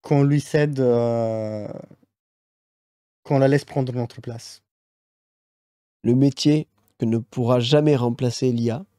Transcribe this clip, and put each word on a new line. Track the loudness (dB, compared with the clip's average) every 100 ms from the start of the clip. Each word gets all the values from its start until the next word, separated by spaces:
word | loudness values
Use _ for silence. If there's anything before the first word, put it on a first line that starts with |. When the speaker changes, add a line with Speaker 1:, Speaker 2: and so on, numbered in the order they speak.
Speaker 1:
Qu'on | 0 2
lui | 2 0
cède, | 0 0 0 0
euh, | 2 2 0 -2 -2 -4 -6 -8 -10 -14 -18 -20 _ _ _ _ _ _ _ _ _ _ _ _
qu'on | -2 2
la | 4
laisse | 2 -2
prendre | -6 -4
notre | -6 -8 -10
place. | -14 -14 -16 -20 _ _ _ _ _ _ _ _ _ _ _ _ _ _
Speaker 2:
Le | 0 4
métier | 2 2 0 0 -2 _ _ _
que | -2
ne | -2
pourra | -4 -4 0 2
jamais | 4 2 4 2
remplacer | 0 -2 -4 -2 -2
l'I | 0 -2
A | -4 -12